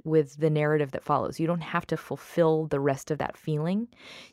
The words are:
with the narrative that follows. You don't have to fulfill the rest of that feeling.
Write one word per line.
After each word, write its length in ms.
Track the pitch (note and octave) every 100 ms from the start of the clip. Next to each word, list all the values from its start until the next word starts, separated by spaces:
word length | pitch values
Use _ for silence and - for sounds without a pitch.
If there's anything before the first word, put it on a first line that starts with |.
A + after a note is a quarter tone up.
with 320 | - D#3 C#3 C#3+
the 120 | D#3
narrative 420 | D3+ D3+ D3+ C#3+
that 140 | - -
follows. 340 | C#3+ A2+ -
You 80 | E3
don't 140 | F3
have 260 | D#3 E3+ -
to 100 | D#3+
fulfill 680 | - C#3+ - - D#3+ D#3 D#3
the 140 | C#3+
rest 280 | C#3 C3+ -
of 80 | D3
that 180 | - -
feeling. 500 | - D3+ D#3+ G3 A#3 - - - -